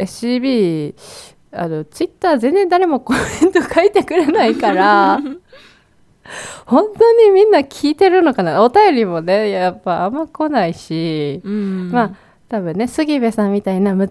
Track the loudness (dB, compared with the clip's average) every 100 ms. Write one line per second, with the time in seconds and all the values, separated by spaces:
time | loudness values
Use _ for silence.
0 | -10 -8 -4 -2 0 0 0 -2 -6 -12
1 | -20 -20 -20 _ _ -10 -6 -6 -8 -6
2 | -8 -4 -2 0 0 0 2 2 2 -2
3 | -2 -4 -4 0 0 0 0 0 2 0
4 | -2 -2 0 0 0 0 0 2 4 4
5 | 4 0 -4 -12 _ -20 -20 _ _ _
6 | _ _ -20 -18 -18 -16 0 0 2 2
7 | 4 6 6 6 4 4 0 -4 -4 2
8 | 4 4 2 0 -2 2 4 4 4 4
9 | 0 -4 -2 0 0 0 -2 -4 -4 -2
10 | -2 -4 -8 -6 -2 0 -2 -4 -8 -6
11 | -4 -4 -4 -6 -8 -6 -4 -6 -4 -2
12 | -2 -6 _ _ -10 -6 -6 -4 -4 -4
13 | -2 0 -2 -2 -2 -2 -2 -2 0 0
14 | -2